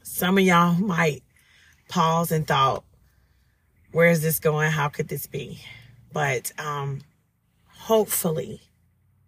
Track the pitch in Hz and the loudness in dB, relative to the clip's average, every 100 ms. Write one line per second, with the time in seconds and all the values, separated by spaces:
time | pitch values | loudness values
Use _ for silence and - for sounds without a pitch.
0 | - - 180 196 190 175 175 170 214 170 | -14 -4 2 4 6 6 6 4 0 0
1 | 165 139 - _ _ _ _ _ - 180 | 0 -2 -10 _ _ _ _ _ -6 0
2 | 165 165 170 160 151 143 135 107 - _ | 2 2 0 -2 0 2 2 0 -8 _
3 | _ _ _ _ _ _ _ _ _ 156 | _ _ _ _ _ _ _ _ _ 2
4 | 170 170 160 160 160 151 156 156 147 - | 4 4 0 -2 0 0 0 0 -2 -4
5 | 151 143 - - 76 - - - - - | -8 -8 -10 -12 -12 -14 -18 -20 -20 -20
6 | - 156 143 123 - - 151 147 139 139 | -12 -6 -4 -4 -8 -10 -8 -6 -6 -8
7 | - _ _ _ _ _ _ - - 220 | -12 _ _ _ _ _ _ -12 0 2
8 | 208 - 175 160 202 208 _ _ _ _ | 2 -2 -2 -4 -6 -12 _ _ _ _
9 | _ _ | _ _